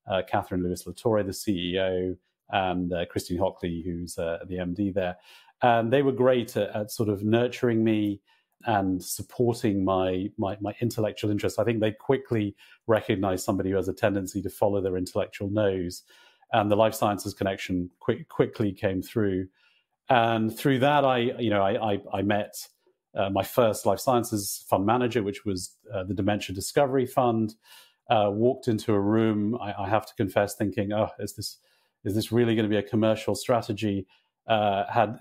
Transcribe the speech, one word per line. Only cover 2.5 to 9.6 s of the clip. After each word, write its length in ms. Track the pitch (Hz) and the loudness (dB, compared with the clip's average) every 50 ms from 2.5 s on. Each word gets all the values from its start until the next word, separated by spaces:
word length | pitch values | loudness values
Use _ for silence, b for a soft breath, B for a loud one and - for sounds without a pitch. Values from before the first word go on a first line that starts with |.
and, 420 | 110 101 95 92 90 92 90 85 87 | -2 0 0 0 0 -2 -2 -2 -2
uh, 140 | 85 87 | -4 -4
Christine 320 | - - 104 - - 90 85 | -4 -4 -8 -6 -4 -2 -2
Hockley, 440 | 95 92 - - - 90 85 85 82 | -2 -2 -2 -4 -6 -6 -6 -6 -6
who's, 320 | 90 85 85 87 85 - | -6 -8 -8 -8 -10 -8
uh, 220 | - 85 82 82 - - | -6 -4 -4 -4 -6 -8
the 120 | 92 92 90 | -8 -6 -6
M 160 | 90 87 87 | -4 -6 -4
D 160 | 95 104 98 | -2 -4 -2
there. 260 | 92 98 92 90 90 b b b b b b b b - - | -2 -2 -2 -2 -4 b b b b b b b b 0 4
And 280 | 123 117 117 113 117 | 4 4 4 4 2
they 120 | 127 143 143 | 2 2 2
were 100 | 135 131 | 2 2
great 420 | 107 123 131 127 123 113 - - | 2 4 4 4 2 0 -2 -2
at, 220 | 113 101 - - | -2 -2 -2 -2
at 140 | 110 104 - | -6 -6 -6
sort 180 | - - 113 104 | -4 -2 0 0
of 160 | 101 95 104 | 0 0 0
nurturing 580 | 107 110 117 123 127 123 - - 120 113 113 110 | 2 2 2 2 0 -2 0 0 0 2 2 2
me 380 | 113 110 107 104 104 101 101 _ _ _ _ _ _ _ _ - | 2 2 2 0 0 -2 -4 _ _ _ _ _ _ _ _ -4
and 360 | - 107 101 98 95 92 92 90 | 0 0 0 2 0 0 -2 -4
supporting 840 | - - - 98 - - - 123 117 113 117 | -8 -10 -10 -10 -10 -2 0 0 2 2 0